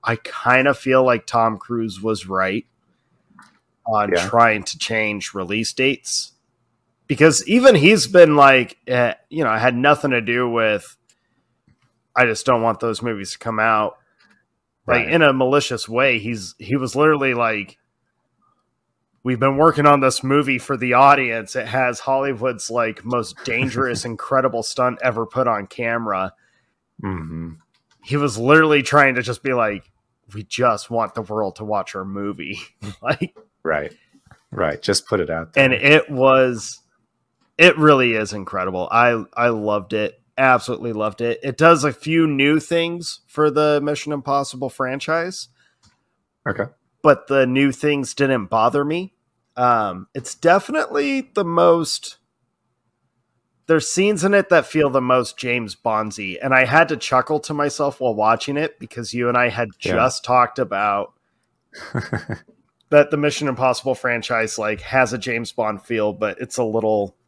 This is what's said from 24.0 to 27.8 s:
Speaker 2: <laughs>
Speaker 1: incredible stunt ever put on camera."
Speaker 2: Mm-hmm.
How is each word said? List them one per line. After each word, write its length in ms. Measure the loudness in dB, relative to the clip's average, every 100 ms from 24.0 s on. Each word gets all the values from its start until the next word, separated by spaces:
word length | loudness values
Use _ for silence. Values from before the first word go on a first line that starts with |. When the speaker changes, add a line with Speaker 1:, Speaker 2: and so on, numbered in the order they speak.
Speaker 2:
<laughs> 80 | -8
Speaker 1:
incredible 500 | -10 -2 0 0 -2
stunt 380 | -8 -2 -2 0
ever 240 | -2 -2 -4
put 220 | -2 0
on 180 | -2 -6
camera." 680 | -8 -4 -4 -4 -4 -4 _ _ _ _ _ _ _
Speaker 2:
Mm-hmm. 520 | -8 -8 -8 -12 -12 -16 _ _